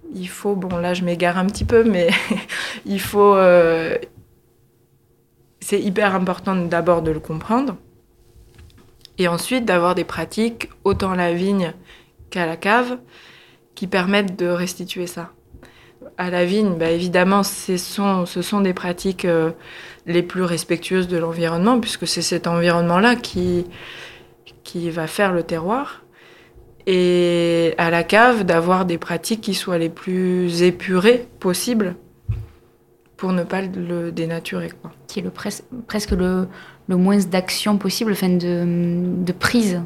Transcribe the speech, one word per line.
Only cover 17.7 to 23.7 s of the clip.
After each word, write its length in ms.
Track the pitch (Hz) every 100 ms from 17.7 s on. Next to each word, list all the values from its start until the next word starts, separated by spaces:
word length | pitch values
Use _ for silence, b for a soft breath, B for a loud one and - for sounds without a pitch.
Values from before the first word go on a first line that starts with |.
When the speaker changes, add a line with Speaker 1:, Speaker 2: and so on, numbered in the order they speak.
| 180
Speaker 1:
sont, 500 | - - 202 190 175
ce 160 | 185
sont 180 | 175 208
des 140 | 196
pratiques, 500 | 180 185 175 190 185
euh, 280 | 185 165 160 165 B B B B -
les 160 | 170
plus 200 | 175 185
respectueuses 680 | 180 165 - 170 - 185 180
de 80 | 175
l'environnement, 600 | 165 165 165 170 196 254
puisque 280 | 220 - 165
c'est 140 | -
cet 240 | 165 170 170
environnement-là 680 | 170 175 170 170 175 226
qui, 520 | 240 - 190 180 175 175